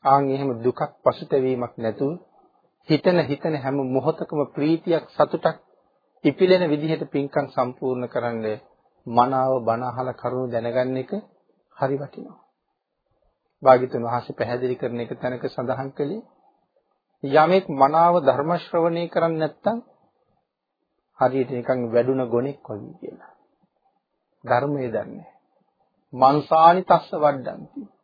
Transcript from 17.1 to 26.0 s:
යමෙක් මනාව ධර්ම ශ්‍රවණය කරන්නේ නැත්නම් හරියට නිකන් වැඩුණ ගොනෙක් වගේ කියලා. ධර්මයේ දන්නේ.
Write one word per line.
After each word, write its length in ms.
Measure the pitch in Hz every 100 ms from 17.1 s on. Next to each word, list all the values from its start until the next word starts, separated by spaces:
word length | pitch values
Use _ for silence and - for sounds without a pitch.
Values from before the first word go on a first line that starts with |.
| _
යමෙක් 420 | 139 147 160 190 190
මනාව 440 | 139 139 156 170 175
ධර්ම 320 | 135 127 151 170
ශ්‍රවණය 480 | - 170 165 170 170
කරන්නේ 340 | 180 165 160
නැත්නම් 380 | 156 - 208 233 - _ _ _ _ _ _ _ _ _ _ _ _ _
හරියට 320 | 127 131 127
නිකන් 280 | 127 120 131 117
වැඩුණ 360 | 117 123 131 123
ගොනෙක් 320 | 120 131 139
වගේ 320 | - 104 117 -
කියලා. 400 | - - - _ _ _ _ _ _ _ _ _ _ _ 113
ධර්මයේ 440 | 120 143 143 127
දන්නේ. 400 | 107 104 82 - _ _ _ _ _ _ _